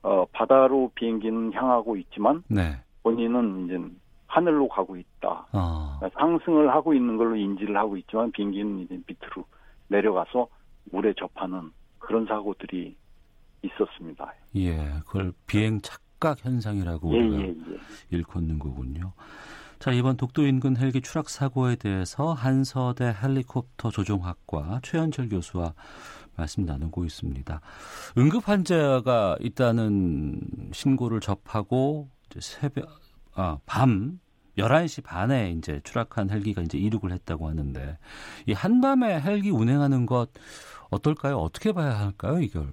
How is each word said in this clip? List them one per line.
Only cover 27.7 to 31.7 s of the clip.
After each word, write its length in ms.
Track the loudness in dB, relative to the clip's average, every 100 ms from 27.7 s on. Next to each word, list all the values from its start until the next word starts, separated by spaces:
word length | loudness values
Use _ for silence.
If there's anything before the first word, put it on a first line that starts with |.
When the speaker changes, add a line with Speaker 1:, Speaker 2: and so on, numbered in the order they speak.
| -20 -16 -16 -2 4
Speaker 2:
응급 320 | 6 4 2
환자가 880 | 2 4 4 6 4 4 4 4 2
있다는 1000 | -2 2 4 4 4 4 2 2 -2 -4 -8 -8 -10
신고를 480 | -2 2 2 2 -2
접하고 880 | -2 -4 -2 -4 0